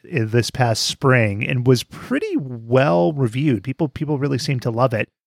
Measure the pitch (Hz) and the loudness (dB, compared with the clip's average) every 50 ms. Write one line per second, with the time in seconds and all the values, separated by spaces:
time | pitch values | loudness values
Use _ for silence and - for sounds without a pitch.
0 | - - 175 113 110 110 110 120 - - - - 127 117 110 - - - - - | -14 -6 -4 -4 -2 2 2 2 2 2 0 0 0 2 0 0 -2 -4 -4 0
1 | - 135 127 123 113 104 98 101 - - - 123 120 127 131 117 - - - - | 2 4 4 4 4 2 0 -2 -4 -4 -2 2 4 4 4 4 2 -4 -14 -14
2 | - - 247 285 427 440 370 277 143 131 123 113 113 113 120 127 139 156 170 175 | -6 -4 -4 -4 -2 -2 -4 -4 -4 -6 -10 -12 -4 0 2 2 4 4 2 2
3 | 175 170 156 143 135 113 110 127 151 156 123 101 - 127 131 - 170 139 - - | 2 2 0 0 -2 -2 0 0 0 0 0 0 -2 -6 -4 -4 -4 -4 -4 -6
4 | 156 139 151 131 139 143 139 120 - - 139 120 - 123 110 117 127 131 113 104 | -4 -4 -2 -2 -2 -2 -2 -2 -2 -2 -4 -2 -2 -2 0 2 2 2 2 0
5 | 107 - _ _ _ | -4 -4 _ _ _